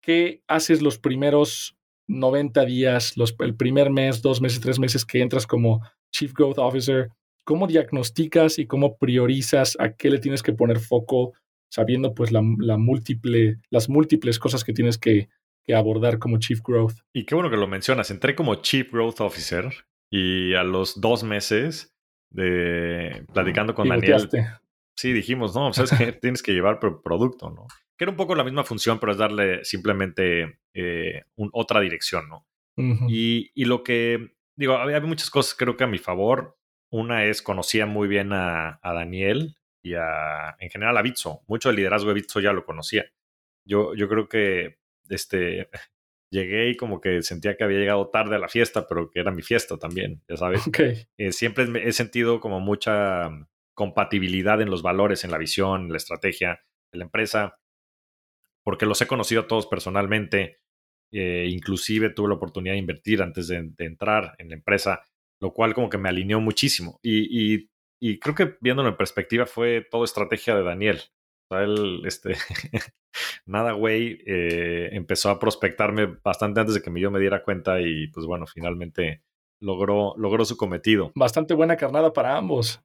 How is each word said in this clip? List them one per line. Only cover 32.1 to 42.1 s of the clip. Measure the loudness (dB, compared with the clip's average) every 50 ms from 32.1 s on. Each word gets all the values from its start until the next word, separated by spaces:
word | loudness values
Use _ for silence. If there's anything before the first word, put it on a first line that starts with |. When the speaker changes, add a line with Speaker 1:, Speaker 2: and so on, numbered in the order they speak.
| -4 -4 -6 -8
Speaker 2:
¿no? | -18 -20 _ _ _ _ _ _ _
Speaker 1:
Ujú. | -4 0 0 2 2 2 0
Speaker 2:
Y, | 2 2 2 2 0 0 -2 -6 _
y | -2 2
lo | 2 2 0
que, | 0 0 0 0 2 0 0 -2 -4 -10 _ _ _ _ _
digo, | -4 0 0 2
había, | 2 0 0 0
había | -2 -2 -2
muchas | -4 -4 -6 0
cosas | 0 0 0 0 -2
creo | -2 -2 -2 0
que | 0 0
a | 0
mi | 0 -4
favor. | -4 -4 -2 0 2 2 2 0 -2 -12 _ _ _ _ _ _ _ _
Una | -6 -6 -4 -2 0 0 2
es, | 2 0 -2
conocía | -4 -4 -4 -4 -4 0 0 0 0
muy | 0 0 -2 0
bien | 0 0 0 0 0
a, | -2 -2 -2 -2 -2 -2 -4 -6 -10 _
a | -8 -6
Daniel | -6 -4 -6 -6 -4 -2 0 0 0 0 -2 -6 -10 _ _ _ _ _
y | _ -8 -6
a, | -4 -4 -4 -4 -4 -4 -6 -6 -8 -10 -12 -14 _
en | -16 -14
general | -8 -2 0 2 2
a | 2
Bitso. | 0 0 -4 -4 -8 -8 -10 -12 _ -6
Mucho | -6 0 0 0
del | 2
liderazgo | 2 2 2 2 0 2
de | 0